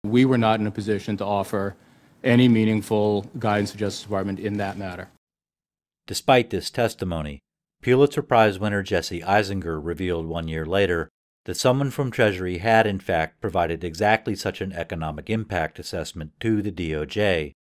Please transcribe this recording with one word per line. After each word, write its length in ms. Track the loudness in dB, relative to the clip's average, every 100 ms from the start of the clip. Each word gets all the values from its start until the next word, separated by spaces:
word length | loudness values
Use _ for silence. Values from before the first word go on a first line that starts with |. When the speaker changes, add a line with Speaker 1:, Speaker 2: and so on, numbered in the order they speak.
Speaker 1:
We 220 | 2 4 4
were 100 | 4
not 240 | 4 2
in 60 | -2
a 40 |
position 460 | -4 -4 -4 -2 -6
to 60 |
offer 520 | -2 -2 -2 -4 -4 -8 _ _ _ _
any 260 | 2 6 6
meaningful 840 | 6 4 0 0 0 2 0 -4 -4
guidance 320 | 0 0 -2
to 60 | -4
the 40 |
Justice 220 | -6 -6
Department 360 | -6 -4 -4 -4
in 200 | -6 -4
that 180 | -6 -8
matter. 320 | -10 -10 -16 _ _ _ _ _ _ _ _ _ -10
Speaker 2:
Despite 440 | -4 4 4 4
this 180 | -4 -4
testimony, 720 | -2 -2 -2 -6 -4 -6 -10 _ _ _ _
Pulitzer 420 | 2 6 6 2
Prize 360 | 2 6 6 2
winner 240 | -2 -2
Jesse 400 | 0 -2 -2 -6
Eisinger 580 | 2 2 2 -4 -4 -4
revealed 440 | -6 -4 -2 -2 -4
one 220 | -6 -4
year 180 | -6 -2
later 420 | 2 2 0 -2 _ _ _ -10
that 100 | 0
someone 340 | 2 2 0
from 200 | -2 -4
Treasury 480 | 2 2 2 -4 -2
had 280 | 4 4 4
in 140 | 0
fact 400 | -2 0 -2 _
provided 420 | -4 0 0 -2
exactly 520 | -6 0 2 2 0
such 260 | -4 -6 -6
an 140 | -8
economic 560 | -6 -8 -6 -6 -8 -4
impact 480 | -6 -2 -2 -2 -6
assessment 600 | -10 -8 -8 -10 -12 _
to 200 | 0 0
the 100 | 0
D 240 | -4 -4
O 120 | -4 -4
J. 480 | -2 0 0 -2 _